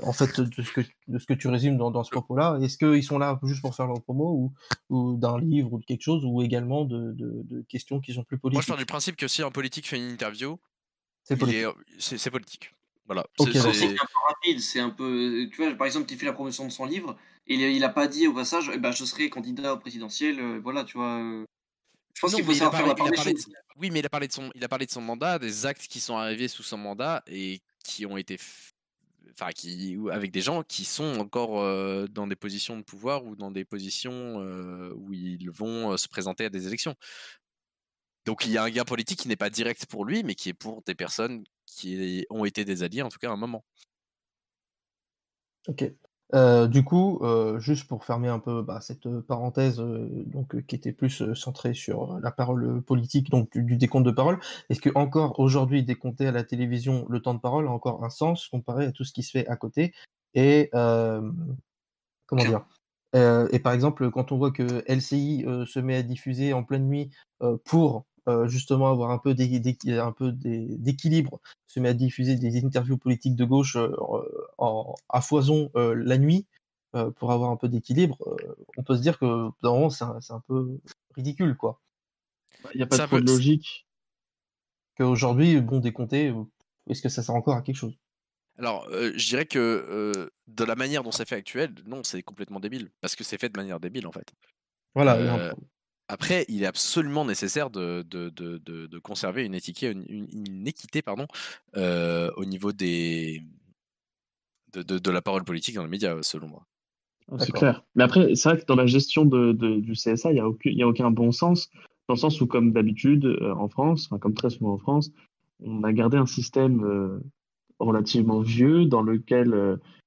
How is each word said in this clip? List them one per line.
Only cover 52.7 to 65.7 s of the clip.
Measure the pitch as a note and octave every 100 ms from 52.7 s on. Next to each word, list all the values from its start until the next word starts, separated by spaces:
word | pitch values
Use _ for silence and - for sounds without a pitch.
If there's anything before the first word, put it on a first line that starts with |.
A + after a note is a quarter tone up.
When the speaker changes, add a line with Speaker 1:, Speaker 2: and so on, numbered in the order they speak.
| B2
Speaker 1:
politique, | B2+ B2+ A#2+ C#3+ C3+
donc | B2+ A2
du, | -
du | A#2+ A#2+
décompte | B2 C3+ B2
de |
parole, | A#2 D3 F3+ - - -
est-ce | C3
que | C#3+
encore | C#3+ C#3 D#3 D3+ -
aujourd'hui, | C3+ C3+ C3 C#3
décompter | B2+ B2 B2+ A#2+ C3+
à |
la | A#2+
télévision | A#2 A#2+ B2 A#2+ B2+ C3 A2+
le | A#2+
temps | B2+
de | A#2+
parole | B2 C#3+ D3
a |
encore | A#2+ B2+ -
un | A#2
sens | - D#3 E3+ -
comparé | B2 A#2 B2 C#3
à |
tout | C3+
ce | C3+
qui | -
se | -
fait | C3 A#2+
à | A#2
côté ? | A2+ - F3 - - _ _
Et, | C3 C#3 D3 D3
euh, | A#2+ A#2 A#2 A2+ A2 G#2+ E3+ E3 C3 - _ _ _ _ _ -
comment | C3
Speaker 3:
Aucun. | A2+
Speaker 1:
dire ? | G#2+ - _ _ _ _
Euh, | B2+ A#2+ A#2 A#2
et | B2
par | B2+
exemple, | B2 C#3+ C3 B2
quand | C3+ C3
on | C3+
voit | C#3+
que | C#3 B2 B2 -
L | C3
C | - C#3+
I, | C#3+ C#3+ B2+
euh, | B2
se | A#2+